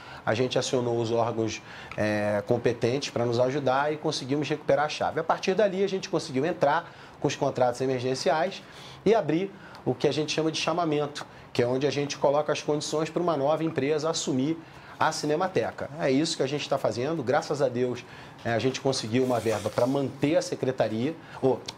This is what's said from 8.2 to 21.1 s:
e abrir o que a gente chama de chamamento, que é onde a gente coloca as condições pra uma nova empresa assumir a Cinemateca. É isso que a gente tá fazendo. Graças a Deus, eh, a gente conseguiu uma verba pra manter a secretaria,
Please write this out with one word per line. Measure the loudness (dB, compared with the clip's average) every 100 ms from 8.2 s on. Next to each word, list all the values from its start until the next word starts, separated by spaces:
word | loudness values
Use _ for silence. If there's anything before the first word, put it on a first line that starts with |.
| 0 2 0 -4 -14 -18 -18 -2
e | 4 4
abrir | 4 0 0 -8 -18 -8
o | -4
que | 2 2
a |
gente | 2 -2
chama | 0 0
de | 0
chamamento, | 0 0 2 0 -2 -6 -14 -16 -6
que | 0
é | 2
onde | 2 0
a |
gente | 0 -2 0
coloca | 2 2 2
as | -2
condições | 0 -2 -2 -2 -2
pra | -2
uma | 0 2
nova | 2 2
empresa | 0 0 0 0 0
assumir | -2 0 0 0 -2 -8 -18 -10 -2
a | -2
Cinemateca. | 0 0 0 0 0 -2 -4 -8 -2
É | 2
isso | 2 2 0
que |
a | -2
gente | -2 -2
tá | 0
fazendo. | 0 0 -2 -2
Graças | 0 0 0 0
a | 0
Deus, | 2 0 -2 -8 -16 -18 -8
eh, | -2
a | 2
gente | 2 0
conseguiu | 0 0 0 2
uma | 2 2
verba | 2 0 0
pra | 2 2
manter | 2 -2 0 2 2
a |
secretaria, | 0 -2 0 2 0 0 -2